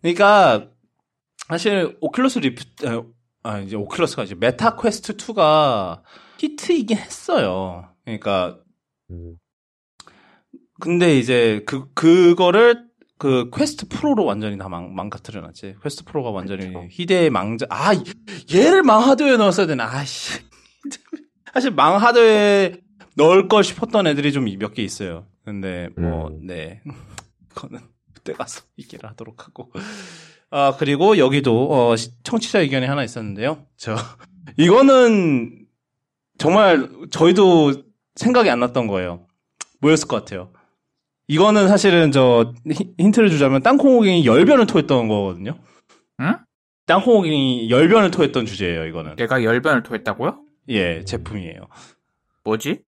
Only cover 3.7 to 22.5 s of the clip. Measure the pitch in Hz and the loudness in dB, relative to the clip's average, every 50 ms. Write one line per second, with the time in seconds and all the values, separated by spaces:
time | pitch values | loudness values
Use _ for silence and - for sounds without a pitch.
3.7 | 107 104 104 - - - 170 139 - - 113 92 98 85 110 120 127 - - 226 | -10 -10 -10 -10 -4 -4 -4 -4 -4 -8 -10 -10 -8 -2 -2 -2 0 0 -2 -2
4.7 | 226 - - 233 202 - - - 208 202 - - 226 208 170 151 156 156 151 139 | -2 0 -4 -4 -4 -4 -12 -14 -14 -14 -14 -10 -2 0 2 2 4 2 2 0
5.7 | 123 104 95 90 82 - _ _ _ - _ _ _ _ - 294 302 294 - - | 0 -2 -4 -8 -10 -14 _ _ _ -20 _ _ _ _ -8 -8 -8 -10 -4 -2
6.7 | 349 320 226 196 226 202 - - - - - - 359 277 120 98 90 95 95 92 | -2 -2 0 -2 -4 -6 -6 -12 -20 -16 -8 -4 -2 -2 -2 -2 -4 -6 -8 -8
7.7 | 90 90 90 _ _ _ _ - 113 104 - 104 101 95 90 87 87 _ _ _ | -10 -14 -18 _ _ _ _ -14 -14 -10 -6 -4 -2 -2 -2 -4 -8 _ _ _
8.7 | _ _ _ _ _ _ _ _ 90 85 85 85 85 82 _ _ _ _ _ _ | _ _ _ _ _ _ _ _ -18 -18 -18 -18 -20 -20 _ _ _ _ _ _
9.7 | _ _ _ _ _ _ - _ _ _ _ _ _ _ _ _ - - _ _ | _ _ _ _ _ _ -20 _ _ _ _ _ _ _ _ _ -20 -20 _ _
10.7 | _ _ - 160 175 175 180 170 151 131 120 120 127 120 117 113 107 104 104 - | _ _ -6 -4 0 2 2 4 2 2 2 0 0 2 2 2 0 -2 -6 -8
11.7 | - 135 135 135 _ - 156 165 170 185 180 175 175 175 185 180 175 208 233 240 | -10 -10 -10 -10 _ 0 4 4 6 6 6 4 4 4 2 2 4 4 4 4
12.7 | 233 240 - _ _ _ _ _ _ _ - 139 131 127 120 123 120 - 294 302 | 4 2 -4 _ _ _ _ _ _ _ -2 -2 0 0 -2 -4 -4 -4 -4 -4
13.7 | - - 208 - - - - 302 277 220 185 131 101 107 107 107 101 98 95 95 | -4 -12 -14 -12 -10 -6 -2 -2 0 0 0 -2 -4 -4 -6 -8 -10 -10 -12 -12
14.7 | 90 85 87 92 95 95 92 104 110 104 _ - 107 101 82 82 87 - - 98 | -12 -12 -12 -12 -12 -10 -10 -10 -12 -16 _ -18 -18 -16 -18 -18 -20 -20 -20 -20
15.7 | 92 101 _ 151 143 - - - - 151 127 120 107 95 90 95 101 92 98 92 | -20 -12 _ -12 -12 -12 -18 -10 -10 -8 -8 -6 -8 -8 -8 -10 -10 -10 -10 -12
16.7 | 92 90 87 85 - - 180 170 185 180 170 156 123 92 92 104 117 113 - - | -14 -16 -18 -18 -12 -8 -2 0 2 4 4 2 2 0 -2 -4 -6 -6 -8 -8
17.7 | 90 113 143 196 208 160 - - - _ _ - - 170 - _ 151 185 254 311 | -6 -4 0 0 0 0 -2 -10 -18 _ _ -20 -20 -20 -12 _ 2 4 4 6
18.7 | 359 381 349 262 214 214 233 262 277 240 302 277 254 233 214 202 185 196 196 160 | 4 4 4 6 4 4 6 4 2 4 4 2 2 4 4 2 2 0 -2 -2
19.7 | 151 127 117 110 120 135 143 135 - - - - - - - _ _ _ _ _ | -2 -6 -6 -8 -8 -8 -10 -10 -12 -12 -12 -12 -12 -12 -14 _ _ _ _ _
20.7 | _ _ _ 285 - - _ _ - - - _ _ _ _ - - 262 254 269 | _ _ _ -18 -18 -18 _ _ -20 -20 -20 _ _ _ _ -6 -6 -4 -4 -2
21.7 | 196 - 131 156 180 202 214 240 233 240 233 226 214 214 208 208 | 0 2 2 2 2 2 2 2 4 6 4 6 4 4 2 2